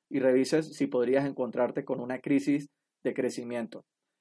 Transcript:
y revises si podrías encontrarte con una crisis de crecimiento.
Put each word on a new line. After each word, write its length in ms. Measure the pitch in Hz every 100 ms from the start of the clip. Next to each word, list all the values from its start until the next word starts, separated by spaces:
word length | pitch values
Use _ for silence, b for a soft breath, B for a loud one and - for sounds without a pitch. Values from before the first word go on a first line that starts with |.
| _
y 120 | 139
revises 540 | 131 127 131 156 156
si 120 | 147 139
podrías 400 | 123 120 139 139
encontrarte 580 | 139 120 120 123 147
con 160 | 139 123
una 200 | 123 131
crisis 500 | - 139 147 143 147 _ _ _
de 100 | 131
crecimiento. 680 | 123 123 123 120 120 113 - _ _ _ _